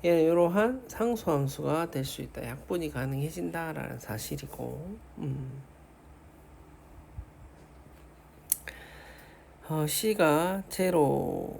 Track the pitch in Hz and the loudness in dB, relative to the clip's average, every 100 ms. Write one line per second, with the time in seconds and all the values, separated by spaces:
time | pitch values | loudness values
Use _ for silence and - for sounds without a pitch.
0 | 175 170 160 170 170 185 226 262 247 - | 6 6 6 6 6 4 2 0 -8 -2
1 | 233 226 - 147 139 139 143 156 165 135 | 0 0 2 2 2 -2 0 0 0 -4
2 | 135 - 131 - 117 117 - 175 156 143 | -4 -6 -10 -8 -8 -10 -4 -2 -2 -4
3 | 131 135 151 170 175 165 165 151 - - | -4 -2 -4 -4 -6 -4 -6 -6 -8 -10
4 | - 110 - 143 139 - 120 127 170 214 | -8 -8 -6 -8 -8 -10 -8 -8 -10 -12
5 | - - 143 135 131 135 139 - - - | -16 -8 -6 -4 -6 -12 -16 -20 -20 -20
6 | - - - - - - - - - - | -20 -20 -20 -20 -20 -20 -20 -20 -20 -20
7 | - - - - - - - - - - | -16 -16 -16 -20 -20 -20 -20 -20 -20 -20
8 | - - - - - - - - - - | -20 -20 -20 -20 -4 -4 -4 -16 -18 -18
9 | - - - - - - - 156 151 - | -18 -20 -20 -20 -20 -20 -4 0 2 2
10 | 220 214 160 147 175 190 190 - 185 180 | 0 4 6 6 4 -2 -6 0 2 6
11 | 139 139 - 50 50 - | 4 4 0 -4 -6 -8